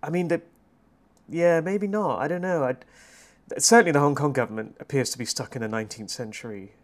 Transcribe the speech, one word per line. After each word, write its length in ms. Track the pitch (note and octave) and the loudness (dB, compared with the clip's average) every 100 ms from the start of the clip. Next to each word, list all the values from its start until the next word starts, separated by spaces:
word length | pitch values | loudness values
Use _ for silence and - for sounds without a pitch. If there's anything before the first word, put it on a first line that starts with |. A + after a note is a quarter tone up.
I 80 | D3 | -2
mean, 180 | F3 F3 | -2 0
the, 140 | B2+ - _ _ _ _ _ _ _ - | -2 -4 _ _ _ _ _ _ _ -10
yeah, 320 | E3 F3 E3 | 2 4 4
maybe 260 | D#3+ G3+ G3+ | 2 -2 -2
not. 320 | G#3 F#3 G#2 | -2 -2 -2
I 100 | C#3 | -2
don't 120 | F3 | -2
know. 240 | F#3 E3+ | -2 0
I'd, 200 | C3 B2+ - - - - - _ - - | 0 -4 -10 -20 -20 -20 -20 _ -12 0
certainly 340 | - A#3 F3+ | 6 6 6
the 80 | D3 | 4
Hong 140 | C#3+ | 4
Kong 180 | C#3 D3 | 2 0
government 440 | C3 A#2 A2 A2 - | 0 -2 -4 -10 -12
appears 300 | - C#3 A#2+ | -4 -2 -2
to 80 | - | -4
be 60 | |
stuck 300 | A#2 - A#2+ | -6 -6 -8
in 80 | B2+ | -6
the 60 | A2+ | -4
nineteenth 420 | A2 G#2+ - G2+ | -4 -6 -10 -12
century. 600 | - A2+ G#2+ A#2 G#2 F#2+ _ | -10 -10 -10 -12 -14 -16 _